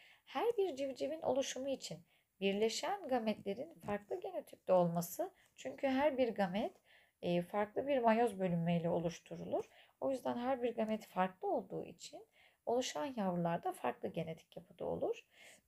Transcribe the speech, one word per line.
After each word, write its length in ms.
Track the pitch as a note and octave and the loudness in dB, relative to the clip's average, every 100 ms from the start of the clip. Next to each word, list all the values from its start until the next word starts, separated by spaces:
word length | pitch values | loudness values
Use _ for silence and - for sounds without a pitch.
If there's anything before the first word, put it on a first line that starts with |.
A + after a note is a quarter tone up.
| - - - | -20 -20 -8
Her 200 | C4+ A4 A#4 | -2 0 2
bir 180 | F#4+ C4 | 0 0
civcivin 460 | C#4 C4 C#4 D#4+ | -4 -2 -4 -2
oluşumu 480 | D4 B3+ C4 B3+ C#4 | 0 0 0 -4 -4
için 300 | C4+ - D#3+ - _ _ - | -6 -6 -12 -16 _ _ -2
birleşen 680 | G3 G3+ A3 A3 D4 G4+ D#4 | 0 2 2 0 -4 -4 0
gametlerin 680 | B3 A3 G#3+ G3+ G#3+ D#4+ | 0 0 -2 -4 -6 -8
farklı 460 | D#4 - G3+ - F#4+ | -10 -6 -4 -4 -6
genotipte 540 | G4 E4+ - - - | -6 -6 -8 -6 4
olması, 580 | F#3 F3 E3 E3+ - F#4 - _ - | 6 6 2 -2 -4 -6 -6 _ -12
çünkü 320 | B3+ C4+ C#4 | -10 -2 0
her 300 | C4 D4+ C4 | 4 4 4
bir 120 | A#3+ G3+ | 2 2
gamet, 360 | F#3+ F#3+ D#4+ - _ - _ _ | 0 0 -2 -6 _ -20 _ _
e, 200 | F3 F3 | 0 2
farklı 460 | F3 G#3 G#3 - C4+ | 2 0 -2 0 2
bir 100 | C4+ | 4
mayoz 420 | A#3 A3 A#3+ F#3+ | 6 6 4 2
bölünmeyle 500 | F#3 E3+ E3 E3+ E3 | 2 2 2 2 2
oluşturulur. 760 | F3 E3+ - - E3+ F3+ D4+ - - - - | 2 0 -4 -10 -10 -4 -2 -4 -10 -20 -4
O 100 | C4+ | -2
yüzden 260 | C4 C4 A#3+ | -2 -2 -2
her 260 | B3 C4 | 0 0
bir 120 | A#3+ A3+ | 0 0
gamet 300 | A3 G#3+ - | 0 -2 -2
farklı 420 | F3+ F#3 - G4+ | 0 0 0 0
olduğu 380 | D4 F#3+ D#3+ - | 0 -2 -6 -8
için 420 | - - E4+ A4 _ - _ - | -12 -16 -18 -20 _ -20 _ -2
oluşan 480 | A#3+ B3+ D4 D4 B3 | 0 0 -2 -4 0
yavrularda 560 | F#3+ F3 E3+ E3+ F#4 | 0 2 2 0 -2
farklı 380 | F4+ B3 - G#3+ | -2 -4 -4 -4
genetik 480 | F3 E3 E3 - - | -4 -6 -8 -14 -18
yapıda 280 | F3 E3+ E3 | -16 -8 -4
olur. 400 | E3+ F#3 - - - - - | -2 -2 -4 -10 -20 -20 -20